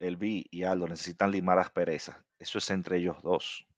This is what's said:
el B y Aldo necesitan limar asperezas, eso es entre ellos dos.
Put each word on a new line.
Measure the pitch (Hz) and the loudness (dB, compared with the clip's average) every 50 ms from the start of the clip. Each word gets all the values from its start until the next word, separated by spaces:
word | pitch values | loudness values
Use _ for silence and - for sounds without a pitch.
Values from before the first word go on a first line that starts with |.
el | 90 90 87 | -4 -4 -2
B | 87 104 107 110 90 - - | -2 -2 -2 -2 -2 -4 -6
y | - 87 92 | -6 -2 0
Aldo | 92 92 92 87 82 | 0 2 0 0 -2
necesitan | 85 - - 87 85 - 101 101 | -4 -6 -8 -6 -2 0 2 2
limar | 98 95 87 92 90 92 | 2 2 4 4 6 6
asperezas, | 90 - - 90 87 85 78 73 - - - - _ _ _ - | 4 2 0 0 0 0 0 -4 -6 -10 -16 -18 _ _ _ -18
eso | - - - 104 | -12 -8 -6 -4
es | - - | -2 -2
entre | 98 95 87 - 92 | -2 -2 0 0 0
ellos | 87 87 87 78 - | 0 2 0 -2 -2
dos. | - 82 90 - - - - - - _ _ | 0 0 0 0 0 -4 -10 -12 -16 _ _